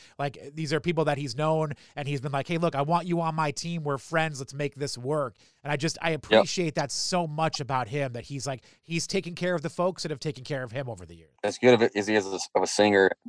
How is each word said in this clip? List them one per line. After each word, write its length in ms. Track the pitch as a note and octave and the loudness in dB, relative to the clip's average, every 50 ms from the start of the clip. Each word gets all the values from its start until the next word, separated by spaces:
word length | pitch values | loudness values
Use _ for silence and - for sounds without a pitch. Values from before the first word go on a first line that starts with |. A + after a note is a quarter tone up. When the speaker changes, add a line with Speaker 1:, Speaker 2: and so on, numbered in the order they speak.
| - - - - | -20 -18 -8 -6
Speaker 1:
Like, 340 | C#3+ C#3+ A2+ - F#2+ C#3 D3 | -6 -6 -6 -8 -16 -14 -8
these 180 | D#3 D#3+ C#3 D3+ | -6 -4 0 0
are 60 | D3+ | 0
people 260 | - E3+ F3 D#3 D#3 | 0 0 0 0 2
that 140 | D3+ D3 C#3 | 0 0 -2
he's 180 | D3 C3+ A2 C3 | -4 -6 -4 -2
known, 360 | D3+ D#3 D#3+ D#3 D#3 D3+ C#3+ - - - - | 0 2 2 2 0 -2 -4 -8 -12 -16 -10
and 120 | D3 D3 C3 | -8 -6 -4
he's 120 | C#3+ C3+ | -4 -4
been 120 | A#2 D3 | -4 -2
like, 160 | C#3 C#3 C3 - | -2 -2 -2 -2
"Hey, 100 | F3 E3+ | -2 0
look, 160 | F3 E3 - | 0 0 0
I 80 | C3+ | 0
want 240 | C#3 D3 E3+ E3+ E3 | 0 2 0 0 0
you 160 | F3+ E3+ E3+ | 0 -2 0
on 140 | E3 D#3+ D#3 | 0 -2 0
my 160 | D#3+ D#3 D3+ | 0 -2 -2
team. 320 | C#3 - - E3+ E3+ E3+ D3+ | -2 -4 -6 -6 -6 -4 -2
We're 160 | D3 C#3+ C3 | -2 -4 -4
friends. 400 | - - E3 E3 D#3+ D#3+ D3 C3 | -4 -2 0 0 0 0 -2 -6
Let's 160 | C3+ - C3+ | -10 -10 -6
make 180 | C#3 D3 C#3+ - | -4 -4 -4 -4
this 240 | C#3 D3 C3+ - B2 | -4 -6 -6 -6 -6
work." 380 | B2 C3 D3+ D#3 C#3+ A#2+ - _ _ _ _ _ - | -4 -2 -2 -2 -2 -4 -6 _ _ _ _ _ -6
And 80 | C#3+ | -4
I 60 | D3 - | -4 -2
just, 220 | B2+ A#2 - - | -2 -4 -4 -2
I 80 | - E3+ | -2 -2
Speaker 2:
Yep. 160 | D#3+ C#3+ - | -2 -2 0
Speaker 1:
appreciate 480 | - G#3+ G#3+ G3 E3 - - F3 D#3 C3+ | 4 6 6 6 4 2 -2 -2 -2 0
that 160 | E3+ D3 C#3 | -2 -2 -2
so 360 | - - - - - F3+ F3 D#3 | -2 -4 -4 0 0 0 0 0
much 320 | D3 D3+ D#3+ D#3 - - | -2 0 0 0 0 -4
about 280 | D3 A2+ C3+ C3 B2 G#2 | -6 -2 -2 -2 -2 -2
him, 260 | A#2+ C#3+ C#3 C3 A#2 | -2 -4 -2 -2 -4
that 100 | A#2+ A2 | -8 -10
he's, 240 | - C#3 C#3 A#2 C#3 | -10 -10 -8 -6 -6
like, 160 | C3+ B2 _ - _ _ | -6 -8 _ -18 _ _
he's 240 | _ - E3 E3 - | _ -4 -4 -4 -2
taken 300 | - - G3 - E3+ F3 | -2 -2 -4 -4 -4 -8
care 180 | - F3 F3+ F3+ | -4 -2 0 0
of 80 | E3 | 0
the 80 | C#3 E3 | -2 -4
folks 320 | - - F3 F#3 F3 - | -4 0 0 0 0 -2
that 80 | - E3 | -6 -6
have 100 | D3+ C3 | -6 -4
taken 240 | - D#3 C#3 - B2+ | -6 -6 -6 -6 -8
care 200 | - D3+ C3+ B2+ | -6 -6 -6 -6
of 80 | A#2 | -6
him 180 | G#2 C3 C#3 B2 | -6 -8 -6 -6
over 160 | A2 F2 F2+ | -8 -10 -12
the 100 | E2 E2+ | -18 -18
years. 200 | E2 - _ _ _ - | -20 -20 _ _ _ -4
Speaker 2:
As 160 | G#2 G2+ - | -4 -2 4
good 160 | - B2 B2 | 8 8 8
of 80 | G#2+ A2+ | 8 8
it 80 | A2 - | 4 2
as 120 | G#2 G2+ G2+ | 0 0 2
he 80 | A2 | 2
is 100 | G#2+ F#2+ | 2 2
of 380 | F#2+ F#2+ F2+ - - - F#2+ F#2 | 2 -4 -6 -6 0 0 2 2
a 40 | F2+ | 2
singer 440 | - - G#2 G#2 G2+ G2 G2 F#2 - _ - | 4 6 6 8 8 8 8 6 4 _ -10